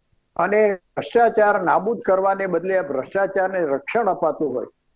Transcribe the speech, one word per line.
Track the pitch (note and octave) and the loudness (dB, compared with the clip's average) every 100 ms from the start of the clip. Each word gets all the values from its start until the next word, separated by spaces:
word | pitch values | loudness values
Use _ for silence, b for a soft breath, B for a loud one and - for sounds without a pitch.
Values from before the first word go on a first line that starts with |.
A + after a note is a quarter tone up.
| _ _ _ - | _ _ _ -2
અને | F3+ G#3 G#3+ | 0 2 2
ભ્રષ્ટાચાર | F#3 _ - - A#3 A3+ A3+ G#3 G3+ | 0 _ -10 -2 2 4 4 2 2
નાબૂદ | E3+ D#3 G3 A#3 | 2 0 0 -2
કરવાને | - F#3+ G3 G3 G3 | 0 2 2 0 -2
બદલે | E3 F#3 F#3 | -2 0 -2
આ | |
ભ્રષ્ટાચારને | E3 C3 B2+ G3 F#3+ F#3+ F#3 F#3+ | -2 -4 -4 -2 -2 0 -2 -2
રક્ષણ | D#3 C3+ - A3+ | -2 -2 -2 -2
અપાતું | G#3 E3+ D#3+ - D3 | 0 0 -2 -2 -4
હોય | B2 - _ _ | -4 -8 _ _